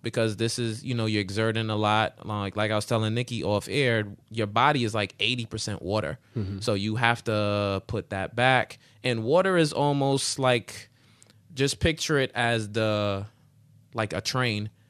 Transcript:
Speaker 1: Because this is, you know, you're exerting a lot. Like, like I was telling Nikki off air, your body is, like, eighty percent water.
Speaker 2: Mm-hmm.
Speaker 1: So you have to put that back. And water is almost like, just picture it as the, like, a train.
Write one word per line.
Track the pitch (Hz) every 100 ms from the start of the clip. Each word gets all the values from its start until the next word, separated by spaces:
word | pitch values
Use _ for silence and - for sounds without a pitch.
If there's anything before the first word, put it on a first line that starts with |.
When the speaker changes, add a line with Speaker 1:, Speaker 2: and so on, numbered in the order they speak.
Speaker 1:
Because | 113 120 113 104
this | 117 -
is, | 120 110 -
you | 120
know, | 110
you're | 107
exerting | 95 98 110 110 110
a | 107
lot. | 107 107 110 - -
Like, | 104 101 104
like | 107
I | 107
was | -
telling | 117 110
Nikki | 113 123 117
off | 78 104 -
air, | 117 131 113 107 101 _
your | 113 104
body | 110 135 147 113
is, | 110
like, | 101 -
eighty | 104 123 113
percent | 110 - 101
water. | 90 107 78 - _ -
Speaker 2:
Mm-hmm. | 98 98
Speaker 1:
So | 107 104
you | 104 107
have | 117 117 -
to | 107 104 104 101 98 -
put | 113 -
that | 98 92
back. | 113 127 127 - - _ _
And | 127 117
water | 113 160 190 180
is | 156
almost | - 143 143 139 139 - -
like, | 131 123 - - - _ _ _ _ - _
just | 131 139 -
picture | 165 160 - 147
it | 131 -
as | 120 117 107
the, | 107 110 107 104 98 101 _ _ _ _ - _
like, | 117 107
a | 87
train. | - 131 123 104 104 _ _